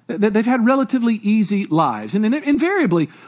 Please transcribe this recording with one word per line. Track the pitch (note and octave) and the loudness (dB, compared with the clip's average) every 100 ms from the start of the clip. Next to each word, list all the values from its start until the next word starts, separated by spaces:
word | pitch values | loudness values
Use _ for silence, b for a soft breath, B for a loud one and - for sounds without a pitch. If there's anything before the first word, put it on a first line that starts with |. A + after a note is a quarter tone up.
| - | -10
Th-, | A#3+ | -2
th-, | G#3 | 0
they've | G#3 A3+ | 2 0
had | B3+ A3+ | 2 2
relatively | C4+ C4 C4 A#3 A3 | 2 0 0 0 0
easy | G3+ A3 F#3 G3 G3 | 0 0 0 -2 -2
lives. | D#3+ D3 G#2+ G#2+ G3 | 0 0 -2 -4 -2
And | G#3+ | 0
in-, | |
invariably, | D4 C#4+ C#4+ E4 G4 B3 E3+ D3+ B | 0 0 0 0 0 0 0 -2 B